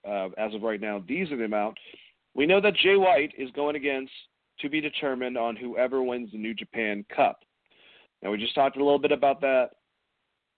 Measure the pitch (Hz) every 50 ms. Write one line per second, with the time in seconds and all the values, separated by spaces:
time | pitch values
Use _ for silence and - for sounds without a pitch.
0 | - 101 104 98 95 95 - - 110 110 107 104 107 113 107 101 107 107 104 101
1 | 92 90 135 180 190 151 147 120 113 104 107 104 104 110 107 - - - - -
2 | - _ _ _ _ _ _ 127 143 160 190 202 196 208 170 - - 185 196 196
3 | 190 185 175 139 151 151 - - 135 127 120 143 147 147 151 147 135 139 135 131
4 | 135 131 - - - _ _ _ _ _ _ - - 143 147 156 147 147 - -
5 | 151 139 131 123 127 123 123 123 113 117 113 107 123 123 113 120 127 123 135 131
6 | 127 123 123 123 120 104 104 107 107 113 110 - 104 - - 117 113 107 101 101
7 | 104 - - - 135 - - - _ _ _ _ _ _ _ _ _ _ _ _
8 | _ _ _ _ - 98 104 104 113 113 - 151 135 135 - 135 143 143 143 139
9 | 139 143 147 123 139 135 139 - 139 135 131 127 123 - - _ _ _ _ _
10 | _ _ _ _ _ _ _ _ _ _ _